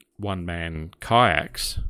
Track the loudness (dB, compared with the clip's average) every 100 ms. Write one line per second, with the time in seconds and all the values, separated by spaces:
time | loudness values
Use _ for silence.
0 | _ -10 -6 -6 -4 -6 -4 -6 -8 -8
1 | 2 6 6 4 -2 -4 -6 -4 -6